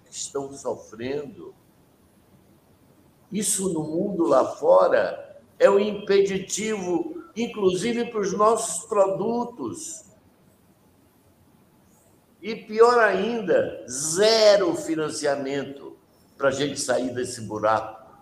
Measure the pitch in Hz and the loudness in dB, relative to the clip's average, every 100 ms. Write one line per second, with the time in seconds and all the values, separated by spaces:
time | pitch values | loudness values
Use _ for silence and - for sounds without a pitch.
0 | _ - - 143 139 139 127 - - 110 | _ -14 -10 -8 -10 -10 -8 -8 -12 -12
1 | 127 143 135 87 76 - _ _ _ _ | -8 -8 -10 -16 -20 -20 _ _ _ _
2 | _ _ _ _ _ _ _ _ _ _ | _ _ _ _ _ _ _ _ _ _
3 | _ _ - 202 208 - 180 156 151 165 | _ _ -10 -6 -4 -2 -2 -4 -4 -4
4 | 202 170 151 131 117 - 156 185 180 120 | -4 0 4 4 2 0 4 6 6 2
5 | 92 - - - _ - 185 202 214 - | 0 -4 -14 -20 _ 2 4 4 2 -4
6 | - 196 190 190 - - 220 208 180 170 | 0 2 2 -2 -6 -6 -4 -4 -2 -4
7 | - - - 214 233 214 185 170 233 233 | -4 -10 -12 -8 -6 0 0 0 -2 -2
8 | 233 214 180 190 214 226 - - - 208 | -4 -4 -4 2 2 2 -2 -8 -2 2
9 | 196 185 220 240 233 - 117 - - - | 2 2 -2 -2 -6 -8 -10 -10 -14 -16
10 | - _ _ _ _ _ _ _ _ _ | -20 _ _ _ _ _ _ _ _ _
11 | _ _ _ _ _ _ _ _ _ _ | _ _ _ _ _ _ _ _ _ _
12 | _ _ _ _ 196 196 - 214 233 240 | _ _ _ _ -10 -10 -2 6 8 8
13 | 208 185 220 233 180 127 - - 120 131 | 4 2 -2 -2 0 2 0 -6 -10 -8
14 | 156 175 214 226 214 196 175 - 165 156 | -4 2 4 6 6 6 4 -2 -4 -4
15 | 151 - 143 135 135 139 127 - 71 - | -4 -2 -2 -2 -4 -6 -6 -12 -18 -20
16 | _ _ _ - 139 135 147 - - 120 | _ _ _ -2 0 0 -4 -4 -2 -2
17 | 131 123 120 117 107 107 107 107 - - | -2 -4 -8 -8 -8 -2 0 0 -2 -14
18 | - - | -20 -20